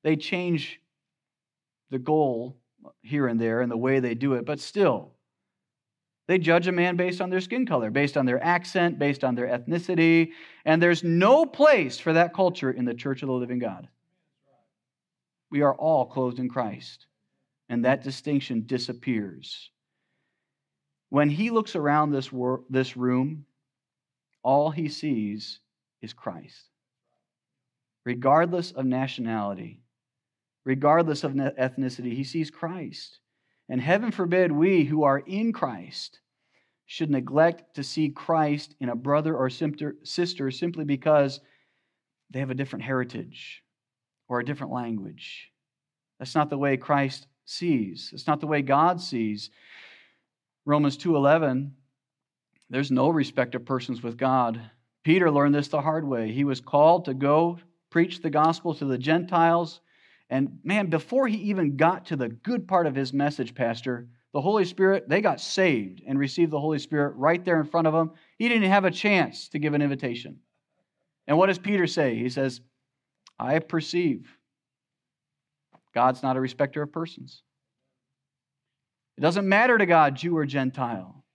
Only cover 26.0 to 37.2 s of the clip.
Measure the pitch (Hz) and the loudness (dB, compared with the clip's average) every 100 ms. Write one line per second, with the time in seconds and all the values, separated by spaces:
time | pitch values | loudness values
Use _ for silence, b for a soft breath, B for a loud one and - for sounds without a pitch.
26 | 113 - - 85 - _ _ _ _ _ | -18 -12 -12 -12 -20 _ _ _ _ _
27 | _ _ _ _ _ _ _ _ _ _ | _ _ _ _ _ _ _ _ _ _
28 | 123 123 131 151 175 175 175 131 131 127 | -8 -2 4 4 4 -2 -6 -4 -2 -2
29 | 135 135 113 113 101 98 110 - _ _ | -4 -6 -6 -4 -4 -8 -12 -18 _ _
30 | _ _ _ _ _ _ 131 135 147 160 | _ _ _ _ _ _ -4 2 4 4
31 | 165 147 156 139 139 139 127 127 131 123 | 2 -2 -2 -2 -4 -2 -4 -2 -6 -4
32 | 123 117 135 165 151 - 165 185 135 - | -6 -6 -6 -6 -6 -8 -10 -8 -12 -14
33 | - _ _ _ _ _ - 127 127 196 | -20 _ _ _ _ _ -6 -4 2 2
34 | 233 - 175 185 180 147 175 185 143 151 | 0 -4 0 2 2 4 4 4 2 2
35 | 143 139 - 196 226 220 139 101 95 - | 2 2 -2 -4 -2 -2 -6 -6 -14 -16
36 | - _ _ _ _ _ _ _ _ - | -16 _ _ _ _ _ _ _ _ -8
37 | 156 139 | -2 -2